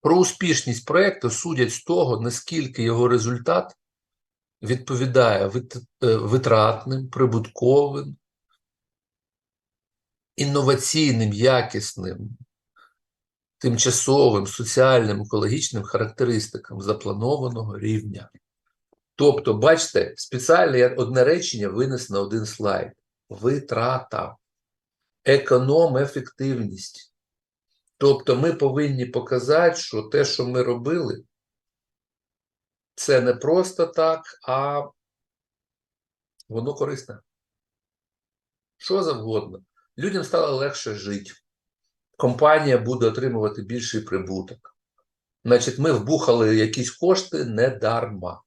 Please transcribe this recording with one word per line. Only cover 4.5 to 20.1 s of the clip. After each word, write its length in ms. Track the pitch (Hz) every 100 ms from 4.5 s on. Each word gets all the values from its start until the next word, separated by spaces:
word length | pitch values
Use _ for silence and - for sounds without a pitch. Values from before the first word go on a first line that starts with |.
| _
відповідає 840 | 107 127 - 127 127 127 120 101 98
вит-, 380 | - - - - _
е, 120 | 123 110
витратним, 920 | 107 127 127 113 107 113 - 131 131
прибутковим, 1080 | - 131 113 113 - 123 139 143 135 139 139 _ _ _ _ _ _ _ _ _ _ _ _ _ _ _ _ _ _ _ _ _ -
інноваційним, 1000 | 143 143 135 135 - 156 151 117 107
якісним, 1040 | 101 127 127 - 107 104 - 92 98 107 120 - _ _ _ _ _ _ _ _ _ _ _
тимчасовим, 920 | 131 117 131 120 - 139 135 104 98
соціальним, 760 | - 117 - 131 127 110 104
екологічним 640 | 104 110 107 120 - 110
характеристикам 1000 | 101 107 110 - 123 113 104 - - 98
запланованого 1000 | 98 107 104 101 117 143 127 117 110 104
рівня. 500 | 107 110 104 95 - _ _ _ _ _ _ _ _ -
Тобто, 380 | 143 - -
бачите, 600 | 107 131 165 - - -